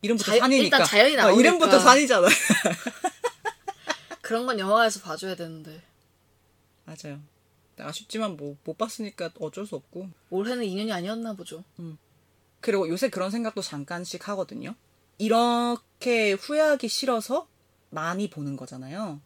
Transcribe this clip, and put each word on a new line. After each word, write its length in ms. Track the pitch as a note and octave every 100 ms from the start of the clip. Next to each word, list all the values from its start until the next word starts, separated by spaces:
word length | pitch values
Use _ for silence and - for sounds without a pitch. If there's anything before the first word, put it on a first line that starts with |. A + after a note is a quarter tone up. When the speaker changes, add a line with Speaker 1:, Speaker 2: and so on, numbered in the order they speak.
Speaker 1:
이름부터 280 | G3+ A3+ G3+
Speaker 2:
자연-, 100 | A3
Speaker 1:
산이니까. 240 | B3+ C4+
Speaker 2:
일단 200 | G3+ C#4 A3+
자연이 280 | G#3 B3
Speaker 1:
어, 20 | D4
Speaker 2:
나오니까. 180 | G#3 G3+
Speaker 1:
이름부터 380 | B3+ F4+ D#4+ C4+
산이잖아. 480 | - C4 C#4+ A#3 F3+
<laughs> 1900 | G#3+ - G#3 - E3+ - - F#4 - A#4+ - G#4+ - - - - D#4 - F4
Speaker 2:
그런 240 | - A3+ B3+
건 120 | A3+
영화에서 420 | F#3+ G#3+ A3+ G#3
봐줘야 340 | F3+ D#3+ F#3+
되는데. 480 | F3+ E3 D#3+ D#3 D#3 _ _ _ _ _ _ _ _ _ _
Speaker 1:
맞아요. 360 | - D#3 D3+ C#3+ D3 _ _ _ _ _
아쉽지만 580 | C#3+ D#3+ - A3 A3 D#3+
뭐 200 | C#3+ C#3+
못 120 | - D#3+
봤으니까 540 | A3+ - G#3+ - E3 -
어쩔 260 | D#3 E3+ G#3
수 80 |
없고. 340 | D3 _ F3 F#3+ E3 _
Speaker 2:
올해는 360 | F3+ G#3+ B3
인연이 280 | A3 F#3 A3
아니었나 400 | F#3+ F3 A3+ A3+
보죠. 300 | G3 E3+ D#3+ F#3+ -
Speaker 1:
음. 180 | E3+ D#3 _ _ _ _ _ _
그리고 280 | - G3 E3+
요새 200 | F3 C4
그런 220 | G3+ F#3
생각도 320 | A3 A3+ G#3+
잠깐씩 640 | F#3 D3 C#3+ F3 F3 F3+ -
하거든요. 460 | G3+ F3+ - - A3+ _ _ _ _
이렇게 1120 | G#3+ A3+ A#3+ A#3+ A#3+ A#3+ _ _ B3 A#3 G#3+
후회하기 560 | G3 - D4 D#4 C#4+ A#3
싫어서 600 | - C4 A#3 G#3+ C#4 F4+ _ _ _ _
많이 400 | D#3 D#3+ F#3 G#3
보는 280 | - C#3+ C#3
거잖아요. 640 | B2 C3 C3 E3+ G#3+ D3